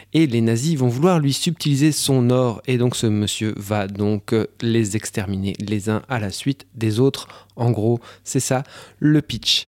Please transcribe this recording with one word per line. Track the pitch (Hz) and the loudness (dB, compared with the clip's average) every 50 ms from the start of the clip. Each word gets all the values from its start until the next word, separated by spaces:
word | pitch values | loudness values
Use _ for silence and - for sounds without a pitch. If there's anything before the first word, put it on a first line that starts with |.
| - _ | -12 _
Et | - 151 165 139 | 2 2 2 4
les | 113 117 | 2 2
nazis | 113 113 113 113 131 160 170 135 | 2 2 2 2 0 0 0 2
vont | 127 123 | 2 2
vouloir | 117 127 151 185 180 165 | 2 2 2 4 4 4
lui | 147 139 | 2 2
subtiliser | 127 - - 175 160 - - 151 143 131 147 156 147 | 0 0 -2 -2 -2 -2 0 0 2 4 4 2 2
son | - - - 135 131 123 120 | 2 0 2 2 4 4 4
or. | 123 127 127 123 107 - - - | 4 4 2 0 -2 -4 -4 -2
Et | 127 120 | 0 0
donc, | 123 123 120 - | 0 0 0 0
ce | - 110 | 0 0
monsieur | 104 104 104 98 - - 110 110 - | 0 0 0 -2 -2 -2 -4 -4 -4
va | - 101 98 107 107 98 95 | -6 -4 -2 -2 -2 -2 -4
donc, | 101 101 104 104 107 101 - - 113 | -4 -2 -2 0 0 -2 -2 -2 0
euh, | 110 104 - _ - | 0 0 -2 _ -6
les | - 117 113 117 113 101 92 110 | -2 0 2 2 0 0 -2 -4
exterminer | - - - 117 98 92 98 95 98 101 - - | -6 -4 -6 -6 -4 -4 -4 -4 -4 -4 -4 -6
les | 104 101 107 104 92 110 | -4 -4 -4 -4 -2 -2
uns | 110 107 - - | -2 -2 -2 -4
à | 131 117 | -6 -4
la | 104 98 | -4 -6
suite | 95 - - 143 135 - - _ - | -8 -6 -4 -4 -4 -4 -8 _ -8
des | 120 113 110 107 110 | -4 -2 -2 2 2
autres. | 131 135 135 - - - - - - _ - | 2 2 2 -2 -10 -16 -18 -20 -20 _ -8
En | - 117 120 | -2 0 0
gros, | 117 107 104 113 120 120 - - - - - | 0 2 2 0 0 0 -4 -10 -20 -20 -10
c'est | - - 139 | -4 -4 -2
ça | - - 135 127 131 - - - - - - - | -2 0 -2 -2 -2 -6 -14 -20 -20 -20 -8 0
le | - 151 151 151 | 2 4 4 2
pitch. | - - - 107 - - - - - _ | 2 -2 -8 -6 -2 -2 -2 -2 -4 _